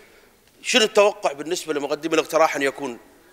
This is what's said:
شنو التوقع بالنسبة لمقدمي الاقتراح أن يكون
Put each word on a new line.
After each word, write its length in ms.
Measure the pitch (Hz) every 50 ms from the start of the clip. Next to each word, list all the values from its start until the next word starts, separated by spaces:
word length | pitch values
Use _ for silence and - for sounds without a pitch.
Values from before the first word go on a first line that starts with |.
| - _ _ _ _ _ _ _ _ _ _ _
شنو 200 | - - - 254 220
التوقع 480 | 196 - 208 202 208 190 - - 165
بالنسبة 420 | 143 143 147 156 180 - - 156 151
لمقدمي 400 | 143 143 139 151 147 156 165 160
الاقتراح 420 | 156 139 - 160 156 160 156 -
أن 60 | 143
يكون 360 | 139 139 - - 139 127 117 - - _ _ _ _ _